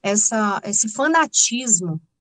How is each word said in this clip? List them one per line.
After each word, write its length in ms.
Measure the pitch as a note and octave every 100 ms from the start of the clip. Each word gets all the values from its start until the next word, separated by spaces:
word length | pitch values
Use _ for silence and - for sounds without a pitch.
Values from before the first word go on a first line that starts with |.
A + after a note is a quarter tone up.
essa, 600 | G3+ G#3 - A3 G#3 G3
esse 240 | - G3+ A3+
fanatismo 1120 | - C#4+ E4 D#4 - - A#3+ B3+ F3+ F3+ D#3+ _ _